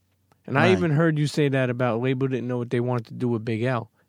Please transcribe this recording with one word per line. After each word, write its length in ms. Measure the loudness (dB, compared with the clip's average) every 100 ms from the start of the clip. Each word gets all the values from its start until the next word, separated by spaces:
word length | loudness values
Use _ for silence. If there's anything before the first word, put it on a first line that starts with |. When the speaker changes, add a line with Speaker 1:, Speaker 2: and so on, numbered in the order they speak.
| _ _ _ _ 0
Speaker 1:
And 120 | 2
I 100 | 4
Speaker 2:
Right. 40 | 4
Speaker 1:
even 140 | 2
heard 260 | 2 2 2
you 80 | -2
say 220 | 0 0
that 180 | 2 0
about 300 | 0 0 0
label 260 | 0 0 -2
didn't 180 | -2 -4
know 80 | -4
what 120 | -2
they 100 | -2
wanted 260 | 0 -2 -4
to 80 |
do 140 | -4 -2
with 160 | -2
Big 180 | -2 -2
L. 280 | -2 -2 -6 _